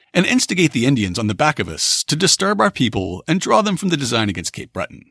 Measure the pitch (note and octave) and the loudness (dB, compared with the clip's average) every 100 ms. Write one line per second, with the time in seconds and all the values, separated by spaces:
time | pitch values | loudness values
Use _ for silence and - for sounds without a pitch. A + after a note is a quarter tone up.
0 | _ - C#4+ B3+ - F#3 D#3+ B2 A#2 C3+ | _ -2 2 0 0 2 2 2 2 2
1 | G2 F2+ G#2 G2+ D3+ D3 F2 D#2 - - | 0 -2 -2 0 0 0 -4 -4 -2 -2
2 | - D3+ F#3 - F#3+ G#3 G3+ - A#2+ A2 | -2 0 2 2 2 2 2 2 0 0
3 | F#2 F2+ - F#3 - G#3+ G#3 G3 F#3+ D#3+ | -4 -4 -2 -2 2 2 2 0 0 -2
4 | B2+ A#2 G#2 F2+ F2 - - - D2+ C2 | 0 0 0 -2 -8 -10 -10 -8 -10 -12
5 | - | -20